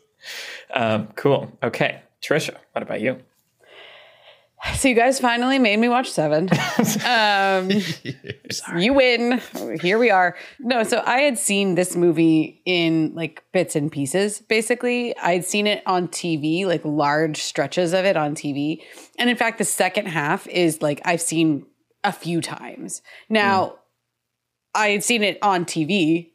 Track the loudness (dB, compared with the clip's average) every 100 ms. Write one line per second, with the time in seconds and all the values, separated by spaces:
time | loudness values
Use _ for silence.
0 | _ _ -16 -14 -14 -16 -8 -2 0 0
1 | -4 -2 2 2 -2 -6 -6 -2 -4 -4
2 | _ _ -2 -2 -2 -10 _ -10 -6 -4
3 | -2 -4 -12 _ _ _ _ -20 -20 -20
4 | -20 _ -20 -20 _ _ -6 0 2 4
5 | 4 2 0 0 0 4 4 4 4 2
6 | 0 -2 0 0 0 0 -2 0 0 0
7 | 0 2 4 2 2 2 2 0 0 -8
8 | -10 -12 -14 -16 -10 -10 -6 -2 2 4
9 | 4 4 0 -2 -4 -10 -8 -4 0 2
10 | 4 4 2 -2 -18 -10 -2 0 0 0
11 | 0 2 2 0 -2 0 2 2 0 2
12 | 2 4 4 4 2 -6 -2 0 2 2
13 | 0 -4 -8 -10 _ -2 0 -2 -4 -4
14 | -2 0 -2 -4 _ -2 0 -2 -2 -2
15 | -4 -4 0 0 0 0 0 0 0 -2
16 | -2 -6 -4 -2 0 -2 0 -2 -2 0
17 | 0 2 0 -4 -6 -4 -2 0 0 2
18 | 2 0 -2 -4 -6 -4 -4 -6 -10 -20
19 | -20 -2 -2 2 -2 0 -4 0 0 0
20 | -4 -2 0 -2 -2 0 0 2 -2 -2
21 | -2 -2 0 2 2 2 -4 _ _ _
22 | -4 -4 -4 -4 -4 -10 -14 -14 -14 -14
23 | _ -20 _ 0 2 2 0 -6 _ _
24 | _ _ _ _ _ _ _ 0 0 0
25 | 0 0 0 0 2 2 0 -4 0 2
26 | 2 0 -2